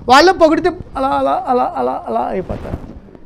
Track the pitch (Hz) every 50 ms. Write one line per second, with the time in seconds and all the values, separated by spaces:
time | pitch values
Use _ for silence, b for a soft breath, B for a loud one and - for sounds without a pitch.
0 | B - 247 285 330 370 370 311 330 302 320 320 330 349 330 - - - - 277
1 | 269 277 285 277 269 269 294 359 370 285 247 247 254 - - 269 247 254 254 -
2 | - - 226 233 - - 220 190 - - - - - - - - - - - -
3 | - - - - -